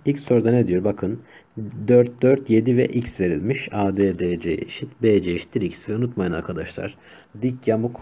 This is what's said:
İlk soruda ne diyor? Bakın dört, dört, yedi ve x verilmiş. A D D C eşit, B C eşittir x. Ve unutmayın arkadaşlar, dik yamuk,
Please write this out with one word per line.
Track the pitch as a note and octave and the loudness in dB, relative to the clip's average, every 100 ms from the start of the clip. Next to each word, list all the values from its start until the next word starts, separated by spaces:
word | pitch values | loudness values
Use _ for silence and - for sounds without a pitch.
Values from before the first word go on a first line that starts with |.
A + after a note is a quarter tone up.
| C#3+ | -4
İlk | C#3+ | -4
soruda | - B2 A2+ | 2 2 4
ne | B2 G2+ | 2 2
diyor? | F2+ | 0
Bakın | G2+ G2+ G2 A#2 - - _ - G#2+ G#2 G#2 | 0 -2 -6 -6 -14 -20 _ -12 -12 -8 4
dört, | B2 A#2+ - | 6 6 2
dört, | B2+ C3+ - | 2 2 4
yedi | A2 A#2 B2 | 2 4 2
ve | B2 | 2
x | A#2+ A2+ - | -2 -4 -2
verilmiş. | F#2 D#2 G2+ C#3 - | -2 0 -2 -4 -4
A | G#2 G2 G2 | -2 0 2
D | G2 F2 | 0 2
D | F2 E2+ | -2 -2
C | E2+ | -4
eşit, | D#2 - - - - | -6 -6 -12 -14 0
B | A2+ G2+ | 2 4
C | F2 | 2
eşittir | E2+ - B2+ | -4 -4 -4
x. | F2 - - | -4 -6 -8
Ve | G#2+ | -4
unutmayın | A#2+ B2 F2+ | -4 -2 -2
arkadaşlar, | E2 - F2 - - G2 - - - _ G#2 | -4 -6 -8 -10 -10 -12 -12 -20 -20 _ -6
dik | B2 B2+ - | -4 -2 -2
yamuk, | A2 A#2+ B2 | 0 -2 -6